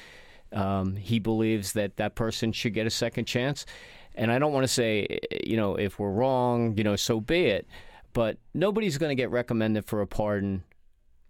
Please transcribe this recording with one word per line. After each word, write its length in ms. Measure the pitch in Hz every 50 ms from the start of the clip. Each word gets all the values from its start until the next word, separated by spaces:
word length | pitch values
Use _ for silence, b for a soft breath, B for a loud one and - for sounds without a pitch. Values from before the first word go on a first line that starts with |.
| B B B B B B B B B B
um, 440 | - 104 98 98 98 98 95 95 95
he 240 | 104 95 90 117 113
believes 540 | 95 113 113 110 113 110 110 107 98 95 -
that 240 | 107 101 98 -
that 180 | - 107 104 -
person 360 | - 117 113 - - 120 113
should 220 | 110 - - 120 95
get 140 | 110 110
a 20 | 113
second 360 | - - 120 117 - 123 113
chance. 420 | - - 123 123 139 151 - - B B B B B B B B B B
And 160 | - 110 113
I 80 | 117 131
don't 120 | 147 151
wanna 160 | 143 135 131
say, 520 | - - 131 117 110 107 104 98 - - 50 - - - 50 50
you 140 | - 110
know, 180 | 113 107 98 90
if 240 | - 104 95 - -
we're 100 | 104 101
wrong, 680 | 95 107 127 135 131 127 123 123 120 120 117 113 104
you 80 | 101 107
know, 120 | 104 101
so 240 | 101 - - 117 113
be 240 | 107 - 165 175 180
it. 220 | 123 98 90 - B B B B B B B B B -
But 260 | 123 113 110 - - - - -
nobody's 420 | 143 175 208 202 220 220 190 139
gonna 160 | 143 165 151 139
get 160 | 127 123 107
recommended 560 | 104 120 120 - 120 113 110 110 107 107 98
for 160 | - 117 104
a 60 | 101
pardon 560 | - - - 107 104 104 101 98 101 98 92 - _ _ - - - - _ _ - - - -